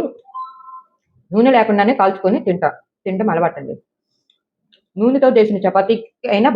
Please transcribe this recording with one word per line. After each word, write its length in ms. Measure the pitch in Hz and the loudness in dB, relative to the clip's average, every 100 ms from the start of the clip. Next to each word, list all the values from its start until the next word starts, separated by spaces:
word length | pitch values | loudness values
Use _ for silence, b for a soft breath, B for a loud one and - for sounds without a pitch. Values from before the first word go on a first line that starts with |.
| - - _ - - - - - _ _ _ _ - | 2 -10 _ -16 -16 -18 -20 -20 _ _ _ _ -6
నూనె 180 | 196 262 | 0 4
లేకుండానే 380 | 240 220 202 202 269 | 4 2 2 2 2
కాల్చుకొని 380 | 190 190 185 247 196 | 0 0 -2 0 -2
తింటా, 220 | 175 147 - _ _ | -2 -2 -6 _ _
తినటం 260 | 190 190 214 | -8 -4 -2
అలవాటండి. 420 | 165 165 147 135 139 _ _ _ _ _ _ _ _ _ _ _ 190 | 0 -2 -4 -14 -16 _ _ _ _ _ _ _ _ _ _ _ -2
నూనెతో 300 | 233 269 262 226 | 0 2 4 4
చేసిన 200 | 214 202 | 2 0
చపాతీ 300 | 190 196 196 226 - _ 240 | 0 0 0 -2 -4 _ -4
అయినా 160 | 202 254 | 0 2